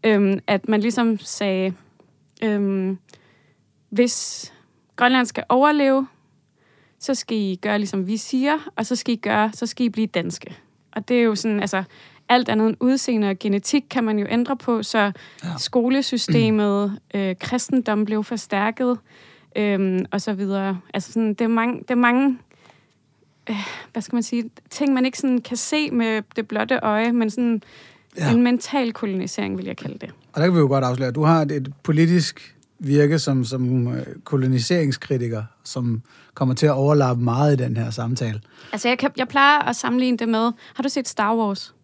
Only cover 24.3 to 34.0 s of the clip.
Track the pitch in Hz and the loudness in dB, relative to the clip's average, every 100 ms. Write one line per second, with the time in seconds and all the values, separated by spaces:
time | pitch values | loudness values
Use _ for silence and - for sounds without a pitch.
24.3 | 240 226 - _ - 285 262 254 254 277 | -4 -6 -12 _ -2 0 2 0 0 0
25.3 | 247 - 240 - 302 302 240 226 220 208 | 0 -2 -6 -2 -2 0 0 0 -2 -4
26.3 | - 208 214 226 254 220 214 233 240 220 | -8 -6 -4 -2 -2 0 0 2 0 0
27.3 | 214 240 220 - - - _ _ - 147 | 0 -2 -2 -6 -20 -20 _ _ -4 2
28.3 | 233 240 247 - 277 240 226 214 190 190 | 4 4 2 -2 -2 -2 -4 -4 -4 -6
29.3 | - - 95 98 - - - - - _ | -6 -6 -6 -8 -10 -10 -12 -16 -18 _
30.3 | - 170 175 143 135 127 127 131 127 151 | 0 4 4 4 4 0 -2 -2 2 4
31.3 | 165 147 147 135 - - 156 165 175 147 | 4 2 -2 -6 -8 0 2 4 4 0
32.3 | - - _ _ _ 139 143 147 156 143 | -8 -20 _ _ _ 0 4 4 2 2
33.3 | 135 117 127 127 127 120 127 | 0 0 -2 0 0 0 -4